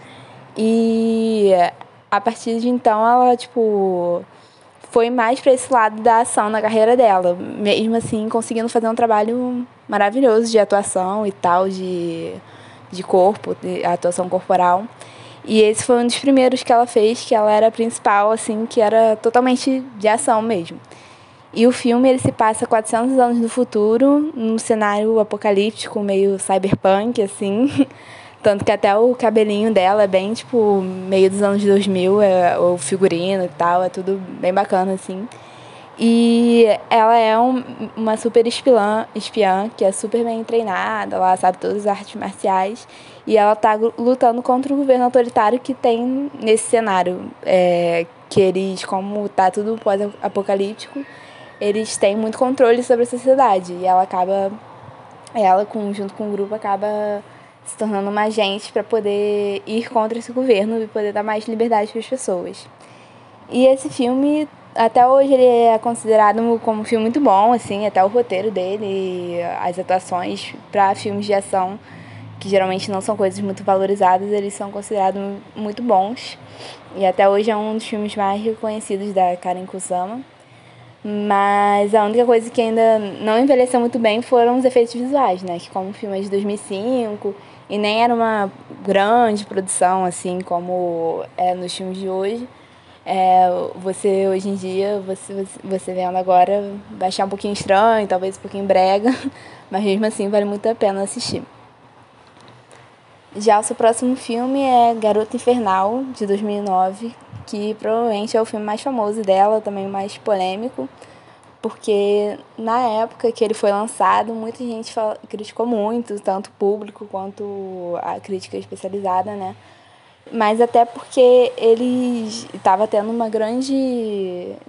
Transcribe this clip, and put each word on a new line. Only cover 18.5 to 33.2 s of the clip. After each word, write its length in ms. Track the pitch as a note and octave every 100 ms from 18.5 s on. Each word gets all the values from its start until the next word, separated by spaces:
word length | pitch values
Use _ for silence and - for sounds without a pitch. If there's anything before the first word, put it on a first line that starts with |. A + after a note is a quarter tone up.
| G#3+ A3+
que 160 | B3
era 340 | G#3 A3+ A3+ A3
totalmente 680 | A3+ A#3 B3+ B3 - C4 B3+ A3
de 100 | G#3+
ação 340 | G#3+ - A3
mesmo. 380 | A3+ G3+ E3 F3 - - - - - - _
E 140 | - A#3
o 60 |
filme, 360 | B3 B3 A#3+ C4
ele 120 | B3+
se 120 | C4+
passa 360 | - A3 A3 A#3+
quatrocentos 500 | A3+ A3 A3+ B3 C4
anos 220 | A#3+ A#3+
no 100 | A3+
futuro, 840 | B3+ B3 G#3+ G#3 A#3 C4+ C#4+ D4+ C4
num 240 | A3+ A3+
cenário 600 | - A3 G#3 G#3 G#3+ A3+
apocalíptico, 800 | G#3+ G#3 G#3+ G3 G#3+ - - A3
meio 380 | G3+ G3 G3 G3
cyberpunk, 840 | - F#3+ G3 - F#3+ G3 A3 A#3+
assim. 640 | G3 - G3+ G3+ C#4 C#4 C4 - -
<laughs> 320 | - - -
Tanto 200 | G#3+ G3+
que 80 | G3+
até 240 | G#3 G#3 G3+
o 200 | A#3+ B3
cabelinho 580 | A3+ A3 G#3 G#3 A3
dela 300 | G3 F#3 G#3
é 40 | G3+
bem, 260 | F#3 G3
tipo, 460 | A3+ - B3 G#3 G3
meio 480 | F#3 F#3 F#3 F#3+ F#3+
dos 120 | G3
anos 220 | G3+ G3+
dois 240 | G3+ G3 G3
mil, 340 | F#3 F#3 G3+
é, 360 | G3+ F#3 F3 -
o 180 | F3 F3+
figurino 640 | - F#3+ F#3+ E3+